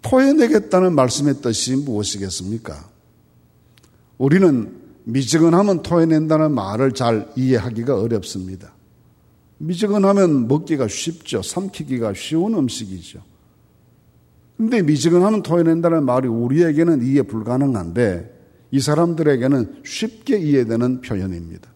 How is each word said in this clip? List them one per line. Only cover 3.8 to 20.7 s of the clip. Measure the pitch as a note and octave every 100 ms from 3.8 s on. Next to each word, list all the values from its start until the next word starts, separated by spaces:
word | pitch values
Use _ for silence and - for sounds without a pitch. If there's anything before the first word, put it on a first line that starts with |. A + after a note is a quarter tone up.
| _ _ _ _
우리는 | C3+ F3 F#3+ C3 G#2 - - _ -
미지근하면 | B2 B2 D#3 E3 E3+ G#3 F3+
토해낸다는 | - E3+ E3 D#3 D#3 D#3 D#3
말을 | C3 G2 G#2+ C3+
잘 | - A#2+ A2 - -
이해하기가 | B2+ B2 G2+ A2+ A#2 A#2+
어렵습니다. | A2+ A2+ F2+ G2 F#2 F#2 - _ _ _ _ _ _ _ _ _
미지근하면 | D#3 F3 G#3 G#3 G3 G3+ F#3 C#3+ A2+
먹기가 | D3 - D3+ A2+
쉽죠. | - - E3 - A2+
삼키기가 | F#2 - F#3+ - D3 B2+ A2+
쉬운 | F#2+ - D#3+ G3+
음식이죠. | A3 C3 - G#2+ F#2+ E2+ - - _ _ _ _ _ _ _ _ _ _ _ _ _
근데 | A3 A#3+
미지근하면 | D#3 D3+ D3+ F3 G3 A3
토해낸다는 | - E3+ E3 E3 E3+ E3 C3+
말이 | B2 C3
우리에게는 | A#2 A#2+ C#3+ E3+ D3 E3+ D3+
이해 | B2 C#3
불가능한데, | A2+ A2 A2 B2+ C#3 A#2 E2+ F2 A#2 F2 F2 - _ _ _
이 | C#3
사람들에게는 | C3+ D3+ E3+ D#3+ D3+ C3+ B2+ C#3 A2+ -
쉽게 | - - A3 - - G#3+
이해되는 | D#3 C#3 A2+